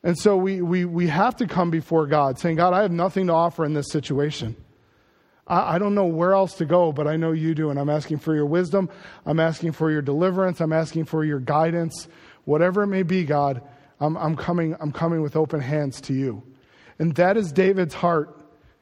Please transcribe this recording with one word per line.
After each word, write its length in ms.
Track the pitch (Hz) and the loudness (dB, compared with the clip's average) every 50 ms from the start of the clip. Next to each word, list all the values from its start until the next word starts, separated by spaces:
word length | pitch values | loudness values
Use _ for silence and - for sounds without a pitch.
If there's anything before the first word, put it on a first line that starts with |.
And 160 | - 175 175 160 | 0 -2 -2 2
so 180 | - 214 202 | 2 4 4
we, 240 | 185 185 190 196 185 | 4 2 0 -2 -2
we, 240 | 175 165 180 185 180 | -2 0 0 0 0
we 220 | 175 170 170 175 | -2 0 0 0
have 300 | 170 143 180 202 247 247 | 0 2 2 2 0 0
to 100 | - 254 | -2 -6
come 240 | 175 - 180 180 170 | -2 0 0 0 0
before 360 | 160 160 156 - 165 160 156 | 0 -2 -2 0 0 0 2
God 320 | 139 151 151 143 135 131 - | 2 2 2 2 2 0 -2
saying, 180 | - 170 160 | -2 -2 0
God, 180 | 160 170 185 180 | 2 2 4 4
I 80 | 190 | 2
have 100 | 214 196 | 2 0
nothing 360 | 170 170 175 190 - 190 190 180 | 0 0 -2 -2 0 0 0 2
to 40 | |
offer 320 | 165 165 170 170 165 - 160 | 2 2 2 0 0 -2 -2
in 80 | 147 | -2
this 180 | 156 147 143 - | -2 -2 -4 -2
situation. 640 | - 156 127 - 143 135 147 151 147 - 123 113 113 - - _ _ _ _ _ _ _ _ _ _ _ _ _ _ _ _ | -4 -6 -4 -2 -2 -2 -2 -2 -4 -6 -8 -8 -10 -12 -16 _ _ _ _ _ _ _ _ _ _ _ _ _ _ _ _
I, 300 | - 175 175 - - 160 | -2 0 0 0 0 0
I 20 | 175 | 0
don't 160 | 208 202 202 | 0 0 2
know 100 | 202 196 | 2 2
where 300 | 175 165 160 170 180 196 | 0 2 2 2 4 4
else 180 | 190 190 180 - | 4 2 0 0
to 100 | - 170 | -4 -2
go, 260 | 143 170 180 175 160 | 2 4 4 4 2
but 140 | 147 139 151 | 0 0 -2
I 100 | 151 156 | 0 0
know 160 | 160 165 165 | 0 0 0
you 220 | 160 160 156 160 160 | 0 0 0 -2 -2
do. 160 | 147 156 151 | 0 -2 -2
And 100 | 139 143 | -2 -2
I'm 80 | 143 147 | -2 0
asking 300 | 147 156 147 - 156 147 | 0 -2 -2 -4 -6 -4
for 160 | - 160 156 | -2 0 0
your 100 | 151 147 | 0 2
wisdom. 460 | 143 160 175 180 156 156 196 190 - - - - - - - _ | 2 2 0 0 2 0 0 0 -2 -8 -14 -20 -20 -20 -14 _
I'm 160 | - 151 160 | -2 0 2
asking 320 | 160 165 160 - 170 165 | 2 0 0 -2 -4 -6
for 180 | 156 - 160 160 | -2 0 0 0
your 120 | 156 151 | 0 0
deliverance. 580 | 143 139 139 151 175 190 180 190 190 185 175 - | 0 -2 0 0 0 0 0 0 0 -2 0 -2
I'm 140 | 165 156 156 | -2 0 0
asking 320 | 160 165 156 - 165 160 | 0 0 0 -4 -6 -4
for 180 | - - 160 156 | -2 -2 -2 0
your 160 | 156 147 139 | 0 -2 -4
guidance. 680 | 127 120 147 151 160 165 165 170 165 160 - - - - - - - - - _ _ | -4 0 2 2 2 2 0 -2 -2 -4 -6 -10 -18 -18 -20 -20 -20 -20 -20 _ _
Whatever 380 | - 147 151 170 185 185 208 | -2 2 2 2 2 2 0
it 60 | 208 202 | 0 0
may 160 | 196 190 190 | 0 -2 0
be, 200 | 160 190 190 175 | 0 0 0 0
God, 380 | 143 147 147 143 139 135 127 - - - - _ _ _ _ 143 | 0 0 2 2 0 -2 -4 -8 -16 -20 -20 _ _ _ _ -2
I'm, 120 | 151 160 | -2 -2
I'm 200 | - 165 151 160 | -2 -2 -4 -4
coming, 400 | - - - 175 175 165 160 165 - | -2 -2 -2 -2 0 0 -2 -4 -4
I'm 120 | 156 151 | -6 -8
coming 300 | 131 - 165 170 170 160 | -4 -2 -2 0 0 0
with 140 | 156 147 - | -2 -2 0
open 240 | 156 160 143 - 151 | 0 0 0 -2 -6
hands 400 | 131 123 151 151 147 139 131 - | -4 -2 -2 -2 -2 -4 -6 -10
to 100 | - - | -6 -4
you. 300 | 135 135 135 131 110 107 - - - _ _ _ _ _ - - - _ | -4 -2 -2 -4 -6 -8 -14 -18 -20 _ _ _ _ _ -20 -20 -6 _
And 160 | 160 170 147 | -2 -2 2
that 200 | - 180 185 202 | 2 2 4 4
is 160 | 226 208 165 | 2 -2 0
David's 420 | 139 185 190 185 196 190 185 160 - | 0 2 4 4 4 2 0 -2 -2
heart. 440 | - - 175 170 156 151 - - - - - _ _ _ _ _ _ | -2 0 0 2 0 -2 -4 -12 -20 -20 -20 _ _ _ _ _ _